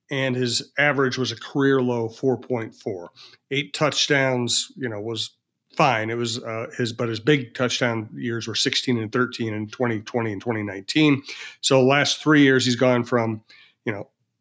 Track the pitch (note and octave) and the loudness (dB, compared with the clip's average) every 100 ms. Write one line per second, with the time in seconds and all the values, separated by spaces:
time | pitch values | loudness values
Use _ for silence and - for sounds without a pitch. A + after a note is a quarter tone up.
0 | _ C#3 C3 B2 B2 A2+ - - D3 C3+ | _ -4 -2 0 -2 -2 -4 0 2 2
1 | C3 C3 A#2 A#2 - C#3+ C#3 C3+ B2 A#2+ | 0 0 -4 -6 -6 2 4 4 2 0
2 | A2+ - C3+ A#2+ - A#2+ G#2+ - A#2+ F#2 | -4 -2 -2 -2 -2 -6 -6 -10 -10 -8
3 | E2+ - - - _ C#3 C#3+ - D3+ - | -12 -20 -20 -20 _ -6 -4 0 0 0
4 | - C#3+ C3+ B2+ A#2+ - - - B2+ G#2 | 2 2 4 2 0 -2 -4 -8 -8 -6
5 | A2 A2 - - _ _ _ - D3+ A2 | -6 -6 -8 -12 _ _ _ 0 2 2
6 | A2 A#2 A#2 A#2 A#2 A2+ A#2 - A#2 A2+ | -2 -4 -4 -6 -8 -8 -8 -4 -4 -2
7 | A#2 A2 A2 D3+ A#2 - B2 - B2 A2+ | -4 0 2 2 0 -4 -2 0 0 -2
8 | G#2+ C#3 A#2+ A2+ A2+ G#2 - - - A#2+ | -6 -8 -6 -6 -6 -4 -2 -2 0 -2
9 | A2 B2+ B2 - A2+ G#2+ G#2+ - A#2+ G#2+ | 0 -2 -2 -4 -6 -4 -8 -4 -4 -4
10 | G#2+ B2 A2+ F#2+ A#2+ A2 G#2 G2 - D#3+ | -4 -4 -4 -4 -4 -4 -6 -8 -2 2
11 | D3+ C#3 - - - - - C3+ C3 C#3+ | 4 2 -2 -16 -16 -6 2 4 6 4
12 | C3+ - D3+ D3+ C#3 C3 B2 A#2 B2+ B2 | 2 0 4 6 6 6 2 2 4 2
13 | A#2 A#2+ A2+ G#2+ - - - _ A#2+ G2+ | 2 0 0 -4 -10 -20 -20 _ -6 -6
14 | - _ _ _ | -10 _ _ _